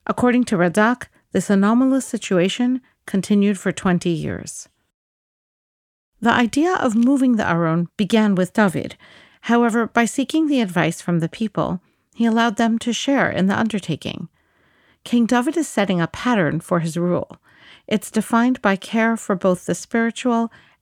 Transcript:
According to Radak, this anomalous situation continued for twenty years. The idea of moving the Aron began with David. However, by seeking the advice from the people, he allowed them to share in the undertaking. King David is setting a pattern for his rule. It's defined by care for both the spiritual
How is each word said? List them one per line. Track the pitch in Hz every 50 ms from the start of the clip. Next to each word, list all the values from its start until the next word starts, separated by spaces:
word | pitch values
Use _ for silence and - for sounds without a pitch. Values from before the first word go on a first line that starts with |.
| _
According | - 208 - - 247 240 247 240
to | - 220
Radak, | 170 175 175 160 214 214 233 247 - - - _ _ _ _ -
this | 196 175 -
anomalous | 208 196 196 208 233 247 262 262 262 269 247
situation | - - 208 - - 196 180 170 196 - - 247 247 254 254 - _ _ _ _
continued | - - 196 175 - 214 202 202 202 208 185
for | - 190 170
twenty | - - 196 180 175 - 180
years. | 170 151 151 131 92 - - - - - - - _ _ _ _ _ _ _ _ _ _ _ _ _ _ _ _ _ _ _ _ _ _ _ _ _ _ _ _ _ _
The | - 233
idea | 226 - 247 214 - 277 311 359 370
of | - - 254 202
moving | 226 233 254 285 262 262 254 240
the | 214 - -
Aron | 170 165 170 160 160 170 170 - _
began | - 208 175 - 220 214 208 196
with | 180 185 180 -
David. | - 214 190 156 151 - - - - - - - - - _ _ _ -
However, | - 233 240 240 233 208 240 226 -
by | - 233 233
seeking | 214 - - 262 - - 311 320
the | 294 285 254
advice | 226 180 170 180 160 160 170 -
from | - - 175 165
the | 160 160
people, | - - 226 214 - 165 151 - 175 180 - _ _ _ _ _ _
he | - 233
allowed | 233 220 233 233 240 208 -
them | 233 226 226 226
to | - 240 220
share | - - - 277 254 180 -
in | - - 185 190
the | 208 220
undertaking. | 226 220 220 196 - - 156 - - - - - 170 - _ _ _ _ _ _ _ _ _ _ _ _ _ _ -
King | - - 240 233
David | 202 254 240 247 311 294
is | 349 294
setting | - - 226 202 180 185 175
a | 165
pattern | 160 - - - 247 247 208 170 143 143 160
for | - - 180 170
his | 160 170 151
rule. | 170 170 180 175 131 - - - - _ _ _ _ - - - - _ -
It's | - 208 - - -
defined | 220 202 - 240 226 233 254 254 - -
by | 202 196
care | 185 - - - 233 220 226 226
for | 220 - - 202
both | 180 - 190 180 180 -
the | - 175
spiritual | - - - - 233 226 233 - - - 254 233 233 233 226 - - _ _ _ _